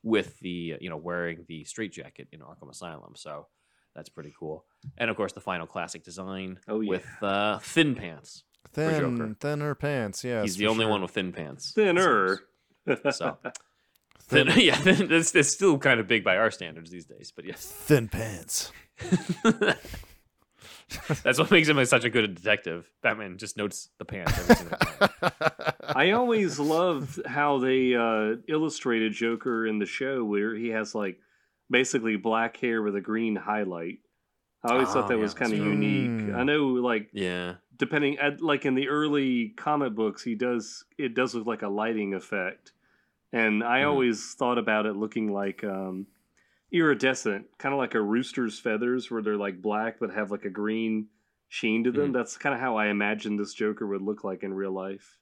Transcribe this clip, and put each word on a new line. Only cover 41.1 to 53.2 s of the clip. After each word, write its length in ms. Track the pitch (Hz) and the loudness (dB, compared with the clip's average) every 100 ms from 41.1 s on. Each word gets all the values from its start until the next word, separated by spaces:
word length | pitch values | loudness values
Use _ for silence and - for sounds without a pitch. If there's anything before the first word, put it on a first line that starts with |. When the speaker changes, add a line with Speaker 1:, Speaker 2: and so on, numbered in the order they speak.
Speaker 2:
does 200 | 117 127 | 0 0
look 140 | 117 110 | -2 -4
like 140 | 107 | -4
a 80 | 104 | -4
lighting 440 | 101 110 110 101 | -2 -2 -2 -2
effect. 600 | 95 - 101 92 - - _ _ _ _ _ _ | -4 -4 -4 -4 -8 -20 _ _ _ _ _ _
And 320 | 120 110 107 | 0 2 2
I 160 | 117 127 | 2 2
Speaker 1:
Mm-hmm. 80 | 143 | 2
Speaker 2:
always 440 | 143 123 107 - | 2 2 0 -6
thought 240 | - 127 120 | -2 0 0
about 280 | 107 107 107 | 2 0 0
it 120 | 98 | -2
looking 340 | 107 113 107 | -4 -2 -2
like, 320 | 101 98 - | -2 -4 -6
um, 440 | 104 95 95 92 98 _ _ _ _ _ _ | -6 -6 -6 -8 -12 _ _ _ _ _ _
iridescent, 720 | 151 160 131 131 127 113 98 - _ | 2 2 4 2 0 -2 -4 -8 _
kinda 200 | 135 139 | -4 -2
like 180 | 120 117 | 0 0
a 60 | |
rooster's 580 | 104 117 127 - 117 - | 0 0 -2 -4 -4 -4
feathers, 500 | 120 107 123 127 120 | -4 -2 0 -2 -4
where 120 | 113 | -4
they're, 160 | 107 104 | -2 -2
like, 240 | 101 92 | -4 -4
black 360 | 104 104 113 110 | -2 -2 -4 -4
but 140 | 107 | -4
have, 160 | 101 101 | -4 -4
like, 140 | 101 | -4
a 60 | 104 | -6
green 580 | 95 107 110 113 110 107 _ _ _ _ | -4 -2 0 0 -2 -4 _ _ _ _
sheen 380 | - 113 110 120 | -4 0 2 2
to 60 | |
them. 140 | 127 143 | 2 0
Speaker 1:
Mm-hmm. 40 | |
Speaker 2:
That's 240 | 127 113 - | 0 -4 -4
kinda 200 | 143 123 | -2 -2
how 180 | 131 110 | 0 0
I 120 | 104 | 0
imagined 520 | 104 104 107 | 0 0 -2